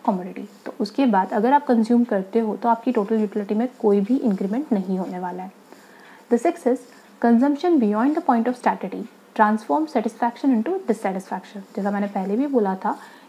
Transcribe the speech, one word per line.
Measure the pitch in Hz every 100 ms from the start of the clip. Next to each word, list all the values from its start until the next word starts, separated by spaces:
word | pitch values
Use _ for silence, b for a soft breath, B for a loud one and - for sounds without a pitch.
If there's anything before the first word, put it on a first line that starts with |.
| -
commodity। | 190 185 185 202 - -
तो | -
उसके | 208 - 269
बाद | 202 190
अगर | 208 233
आप | 277 277
consume | 233 220 240
करते | 240 202 190 226
हो, | 220 196
तो | 240
आपकी | 233 262
total | 240 202 220
utility | 208 208 196
में | 214 254 -
कोई | 214 202
भी | 196 269
increment | 247 190 196 226 311
नहीं | 202 185 190
होने | 175 180
वाला | 180 180
है। | 190 - - B B B B B B
The | 233 339
sixth | 339 247
is | 262 - B B B
consumption | 233 233 277 285 359 330
beyond | 214 208 262 311
the | 330
point | 233 226
of | 247
saturity | 220 190 190 190 202 - - -
transform | 214 220 - 294 311 233
satisfaction | 220 - 233 214 285
into | 233 220 381
dissatisfaction। | 370 220 196 190 190 190 - 202 196 -
जैसा | 202
मैंने | 202 202
पहले | 202 190 208
भी | 285
बोला | 262 202
था | 190 208 285 B B